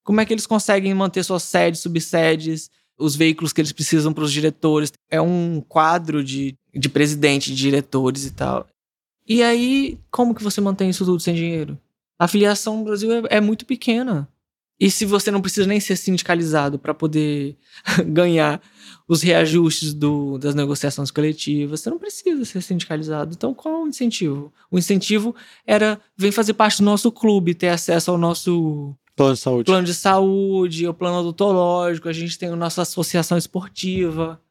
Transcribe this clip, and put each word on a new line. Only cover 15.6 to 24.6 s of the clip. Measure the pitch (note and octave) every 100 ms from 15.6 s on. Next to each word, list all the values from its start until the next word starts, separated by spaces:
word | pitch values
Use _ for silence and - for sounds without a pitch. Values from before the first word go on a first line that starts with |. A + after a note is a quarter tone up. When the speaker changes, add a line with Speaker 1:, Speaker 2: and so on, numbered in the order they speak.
| F#3+
Speaker 1:
nem | G#3
ser | - F#3
sindicalizado | - F3+ - E3+ E3 D3+ C#3+ C#3+
pra | -
poder | D3+ D#3+ D#3 D3+ D3 C#3 D3 _ -
<laughs> | - -
ganhar | E3 D#3 F3 E3 D3+ - - _ - - -
os | E3
reajustes | E3 E3+ D#3+ E3 E3+ - D3+
do, | D3 D3 D3 C#3+ C3+
das | C#3+
negociações | C#3+ C#3+ C#3+ C#3+ C#3 C#3
coletivas, | - D3+ D3+ - D3 C#3+ D3+
você | -
não | E4
precisa | G#4 - F#4 D#4
ser | A#3 F#3
sindicalizado. | - F3+ - D#3 D#3 D3+ D3+
Então, | E3+ A#3
qual | C4 D#4 D#4+
é |
o | D#4+
incentivo? | - A#3+ - E3+ C#3 C#3+ _